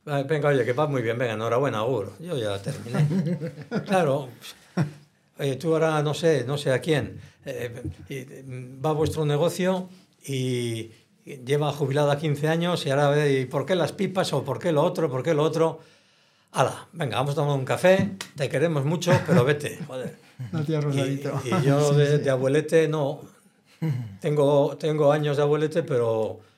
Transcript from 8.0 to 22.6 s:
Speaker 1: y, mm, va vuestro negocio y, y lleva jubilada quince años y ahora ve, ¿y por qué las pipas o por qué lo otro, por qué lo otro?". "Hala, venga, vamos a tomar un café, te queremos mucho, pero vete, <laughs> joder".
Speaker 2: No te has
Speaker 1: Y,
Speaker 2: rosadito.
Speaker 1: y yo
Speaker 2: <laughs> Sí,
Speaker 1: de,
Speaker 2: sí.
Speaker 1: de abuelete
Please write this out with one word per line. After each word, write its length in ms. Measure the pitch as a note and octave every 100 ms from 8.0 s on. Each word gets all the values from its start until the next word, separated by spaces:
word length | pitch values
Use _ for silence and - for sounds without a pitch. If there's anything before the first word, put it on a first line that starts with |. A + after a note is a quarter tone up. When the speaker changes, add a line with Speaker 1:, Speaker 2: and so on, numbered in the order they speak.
| -
Speaker 1:
y, 60 | C#3 B2+ - C3+
mm, 320 | B2+ B2+ C3+
va 100 | D3+
vuestro 320 | D3+ D#3 D3+ D3+
negocio 640 | D3 E3+ E3+ F3+ F#3 F#3 - _ _ -
y, 680 | C3+ B2+ B2 A#2+ A2+ G#2+ - _ _ -
y 120 | C#3 B2
lleva 260 | D3 D3
jubilada 440 | C#3+ C#3 C#3 C#3+ C#3+
quince 300 | D#3 C#3+ D3+
años 360 | E3 F3 E3+ D3+
y 40 |
ahora 200 | C#3 C#3+
ve, 320 | D3 D3 C3+
¿y 40 | B2+
por 200 | C#3+ C3
qué 80 | F#3
las 160 | D3+
pipas 420 | - F#3+ F#3+ F3
o 100 | D3
por 140 | C#3 B2+
qué 120 | F3
lo 100 | D3
otro, 260 | E3+ F3+ D#3+
por 100 | C3
qué 120 | A#2+ C#3+
lo 80 |
otro?". 380 | D#3 D#3+ D#3+ C#3+ - _ _ _ _ _ _
"Hala, 340 | - C3 - -
venga, 240 | E3 D3 G#2+
vamos 160 | C#3+
a 20 | C#3+
tomar 200 | D3 C#3+
un 40 | C3
café, 520 | B2 F3+ F#3+ G3+ G3 - -
te 140 | C3+
queremos 360 | D3 E3 D3+ C3+
mucho, 260 | E3+ F3 D3 -
pero 180 | F3 B2
vete, 320 | D3 - -
<laughs> 40 | E3+
joder". 300 | C3 A#2+ - - - B2
Speaker 2:
No 140 | D#3+ D3+
te 100 | D#3
has 80 |
Speaker 1:
Y, 40 | D3
Speaker 2:
rosadito. 540 | C3+ C3 C#3 C#3+ B2+ B2+
Speaker 1:
y 200 | F#3 C#3
yo 220 | C#3+ D3
Speaker 2:
<laughs> 40 |
Sí, 20 | C#3+
Speaker 1:
de, 200 | C#3+ D3
Speaker 2:
sí. 60 |
Speaker 1:
de 60 | C#3+
abuelete 560 | C3 C3 C#3+